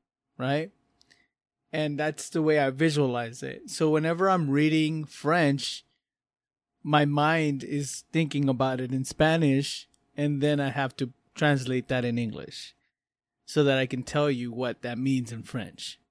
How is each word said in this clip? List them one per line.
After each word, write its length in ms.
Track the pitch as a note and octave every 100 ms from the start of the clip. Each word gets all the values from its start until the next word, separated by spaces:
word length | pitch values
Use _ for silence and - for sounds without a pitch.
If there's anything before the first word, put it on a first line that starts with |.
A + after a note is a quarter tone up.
| _ _ _ -
right? 340 | B2+ C#3+ E3 - _ _ _ _ _ _ _ _ _
And 260 | D#3 D3+ C#3+
that's 300 | D3+ D3+ -
the 120 | E3+
way 180 | D#3 D3+
I 100 | C3+
visualize 720 | C3+ D#3+ D3 C3+ A#2+ A#2 A#2+
it. 260 | C3+ - -
So 200 | - D#3+
whenever 400 | D#3 D#3+ E3+ F#3+
I'm 200 | F#3 D3+
reading 560 | C#3 D#3 D#3 D#3 D#3+ D3+
French, 800 | - D3 E3+ D3+ C#3+ - - - _ _ _ _ _ _ _ _ _
my 220 | - D3+ D3
mind 580 | D3 D3+ E3 D#3 C#3
is 400 | - D3 C#3 - -
thinking 380 | D#3+ D#3+ C#3+ C#3+
about 320 | B2+ C3 B2+
it 100 | B2+
in 140 | C3 C3
Spanish, 840 | - D#3 E3 D#3 C3+ D3 - - _ _ -
and 240 | D3 C#3+
then 180 | D3 D3
I 100 | C#3
have 260 | C3+ C3+ -
to 140 | B2+ - _ -
translate 520 | D3+ C#3+ B2 B2+ B2
that 160 | B2+
in 140 | A#2+ A#2
English 560 | A#2 D2 - - - - _ _ _ _ _ _ -
so 180 | -
that 140 | C#3+ C3+
I 80 | C3
can 160 | B2+
tell 260 | B2+ D3 D3
you 200 | B2+ A#2+
what 300 | A2+ B2 A2
that 160 | A#2+ A#2+
means 340 | C3+ C3 A#2
in 120 | A#2
French. 560 | - B2+ F#2 - - - _